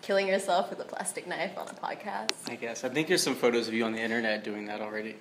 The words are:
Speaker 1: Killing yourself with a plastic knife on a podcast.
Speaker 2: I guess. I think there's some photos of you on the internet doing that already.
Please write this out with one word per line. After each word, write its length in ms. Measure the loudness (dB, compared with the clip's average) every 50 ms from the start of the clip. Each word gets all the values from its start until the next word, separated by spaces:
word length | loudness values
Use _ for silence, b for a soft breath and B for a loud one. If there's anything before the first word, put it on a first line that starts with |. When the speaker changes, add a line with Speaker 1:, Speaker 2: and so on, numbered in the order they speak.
Speaker 1:
Killing 260 | 2 4 4 4 6
yourself 420 | 6 4 4 4 6 4 4 4 2
with 100 | -2 -6
a 40 | -6
plastic 420 | -6 -6 -4 -4 -4 -4 -6 -4
knife 300 | -4 -2 -2 -2 -2 -2
on 100 | -6 -8
a 60 | -8 -8
podcast. 580 | -4 -4 -4 -4 -4 -6 -4 -4 -2 -2 -4 -4 -6 -8 -10
Speaker 2:
I 60 | -8
guess. 280 | -6 -6 -6 -6 -4 -4
I 60 | -2
think 180 | 0 0 2
there's 140 | 4 4 4 4
some 120 | 2 0
photos 320 | 2 2 4 4 4 0
of 60 | 2 0
you 100 | 2 2
on 60 | 2 0
the 60 | -2
internet 420 | -2 0 0 0 2 2 0 0 -2
doing 220 | -6 -6 -6 -6
that 160 | -6 -6 -6
already. 340 | -6 -4 -4 -4 -4 -6 -8 -10